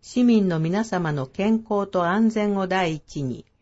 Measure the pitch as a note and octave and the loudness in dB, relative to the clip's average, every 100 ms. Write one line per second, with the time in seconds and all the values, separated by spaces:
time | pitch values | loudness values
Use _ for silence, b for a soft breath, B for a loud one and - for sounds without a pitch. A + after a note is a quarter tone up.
0 | - B3 A#3+ A3 F#3 E3 D#3+ G3 A3 F3+ | -6 2 4 4 4 0 0 -2 -2 -2
1 | E3 D3 C3 - G3+ A3 A3 G#3 G3 F#3 | -2 -4 -6 -2 0 0 0 -4 -2 0
2 | E3+ G3+ A3+ A3 G#3 G3 F#3+ F#3 F3 D#3 | 0 2 2 2 -2 -2 -2 0 -2 -4
3 | - D3 C3+ A2+ - _ | -10 -8 -6 -8 -14 _